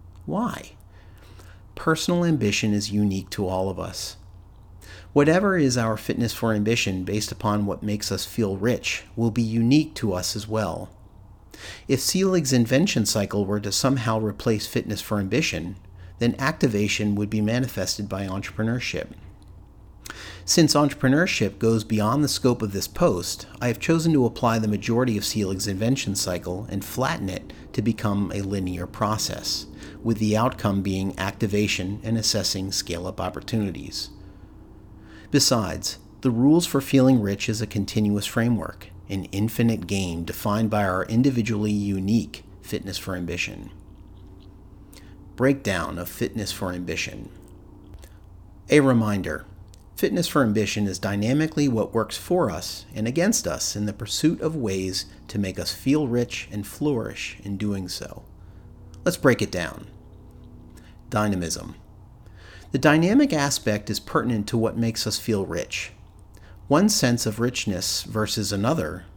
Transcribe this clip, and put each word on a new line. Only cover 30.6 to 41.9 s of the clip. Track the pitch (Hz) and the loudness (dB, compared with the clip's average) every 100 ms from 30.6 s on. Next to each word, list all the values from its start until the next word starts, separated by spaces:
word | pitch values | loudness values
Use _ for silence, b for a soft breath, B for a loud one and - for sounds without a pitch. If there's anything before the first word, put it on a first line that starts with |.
| 107 98 | 0 0
being | 95 95 95 - | 0 0 -2 -2
activation | 95 - 110 104 104 - 92 101 | -4 -2 0 2 2 0 -4 -4
and | 104 113 | -2 0
assessing | 104 107 92 95 95 | 2 0 0 -2 -4
scale-up | 92 - 82 90 90 | -4 -4 -6 -6 -4
opportunities. | 90 87 - 113 101 80 67 - - - B B B B - - - - B B B | -6 -6 -4 -2 0 -4 -8 -10 -10 -12 B B B B -20 -20 -20 -20 B B B
Besides, | 143 - 120 92 82 - - - - | 4 4 2 0 -4 -6 -8 -14 -2
the | 131 | 0
rules | 113 135 165 | 4 6 6
for | 175 139 | 4 -2
feeling | - 139 131 127 | 4 6 8 6
rich | 98 101 - | 4 -2 -2
is | 110 | -2
a | 110 | -2
continuous | 104 101 113 104 104 - | -2 0 2 2 2 0
framework, | - 117 113 82 - - - - | 2 2 2 -2 -10 -16 -16 -8
an | 98 - | -6 -4
infinite | 101 110 - 117 110 87 | -2 -2 2 2 2 0
game | 101 92 82 | -2 0 -4
defined | 85 - 113 104 110 | -6 -4 0 2 2
by | 104 | 2
our | 98 92 90 | 2 0 0
individually | 113 139 123 107 107 107 | 4 4 4 0 0 0
unique | 104 101 | 0 0